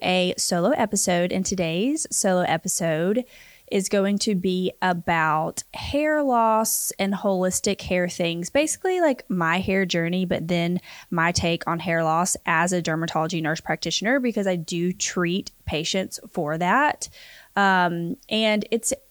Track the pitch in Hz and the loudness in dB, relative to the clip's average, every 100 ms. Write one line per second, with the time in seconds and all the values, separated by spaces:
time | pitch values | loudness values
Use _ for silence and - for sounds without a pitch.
0 | 180 185 180 - - 175 185 302 208 202 | 0 2 2 0 0 2 2 2 0 0
1 | - 175 180 185 190 190 165 165 247 311 | 0 2 2 0 -2 -2 -2 0 0 -2
2 | - - 202 180 180 165 180 - 165 156 | -4 -2 2 2 2 0 -2 -2 0 0
3 | 175 220 247 - - - - 202 190 202 | 2 0 -2 -10 -20 -20 -4 -2 0 2
4 | 196 202 220 190 190 185 185 - 185 175 | 2 2 0 0 2 0 -2 -2 -2 -2
5 | 175 165 156 156 165 - - - - 285 | 0 0 2 2 0 -6 -12 -10 -4 -2
6 | 302 302 277 240 226 220 220 - - - | 0 2 2 4 4 4 2 -2 -4 -2
7 | 196 196 202 185 185 180 208 196 - 180 | -2 0 0 2 2 0 -2 -2 0 0
8 | 175 - 170 170 175 269 311 - 370 370 | 0 0 -2 -2 -2 0 0 0 -2 2
9 | 320 254 - 185 165 175 190 190 185 175 | 2 0 -2 0 2 2 2 0 0 0
10 | 165 185 180 185 165 175 170 180 - - | 0 0 0 -2 -2 0 0 -2 -4 -18
11 | - 175 165 170 175 170 - 170 175 165 | -6 0 0 2 0 -2 -2 -4 -2 0
12 | 160 160 180 - - 165 180 180 165 160 | 2 2 0 -2 0 2 2 0 -2 -2
13 | 165 - 160 170 156 156 - 165 170 - | -2 -2 -2 -2 -2 -4 -4 -4 -4 -4
14 | 202 269 247 214 196 180 160 170 175 180 | 0 0 0 -2 -2 -2 -4 -2 -2 -2
15 | - - 175 185 - - - 156 165 196 | -4 -2 0 0 -4 -12 -6 -4 -2 -4
16 | 190 - 240 - 147 165 175 240 294 - | -4 -8 -10 -6 -4 -2 2 2 2 0
17 | - - - - - - 196 185 175 170 | -8 -16 -20 -20 -8 0 2 4 2 0
18 | 170 - - 220 220 214 - 226 - 269 | -4 -8 -4 0 2 0 0 -2 -2 -6
19 | - | -4